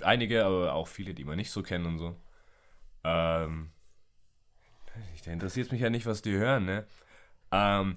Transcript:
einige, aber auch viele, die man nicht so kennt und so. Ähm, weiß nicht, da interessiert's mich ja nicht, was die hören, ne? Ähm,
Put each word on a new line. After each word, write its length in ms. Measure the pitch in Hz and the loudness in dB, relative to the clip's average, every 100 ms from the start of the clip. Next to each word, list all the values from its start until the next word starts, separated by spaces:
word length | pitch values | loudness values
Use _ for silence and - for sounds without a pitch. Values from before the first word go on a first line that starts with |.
einige, 420 | 85 120 117 117 98 | 4 4 4 4 4
aber 260 | 92 87 | 4 2
auch 140 | 71 80 | 0 -4
viele, 240 | - 95 | -8 -10
die 100 | 85 | -8
man 120 | 67 85 | -6 -4
nicht 140 | 82 | -4
so 120 | - | -6
kennt 240 | - 90 85 | -4 -2 -2
und 120 | 82 | -2
so. 180 | 85 87 - - - - - - - - | -6 -8 -16 -20 -20 -20 -20 -20 -20 -6
Ähm, 680 | 82 82 82 82 80 80 78 - - - - _ - _ _ _ _ - - | 0 2 2 2 -2 -6 -10 -16 -20 -20 -20 _ -20 _ _ _ _ -16 -14
weiß 160 | 113 101 | -12 -12
nicht, 140 | 80 - | -12 -8
da 40 | |
interessiert's 400 | 85 92 123 120 | -6 -4 -4 -2
mich 80 | 120 | 0
ja 100 | 117 | 0
nicht, 160 | 117 113 | 0 -2
was 160 | 107 | -4
die 100 | 110 | 0
hören, 320 | 98 113 135 92 | 2 2 2 0
ne? 200 | 98 107 - - - - - - | -4 -6 -18 -20 -20 -20 -20 0
Ähm, 440 | 98 101 101 - | 2 4 4 2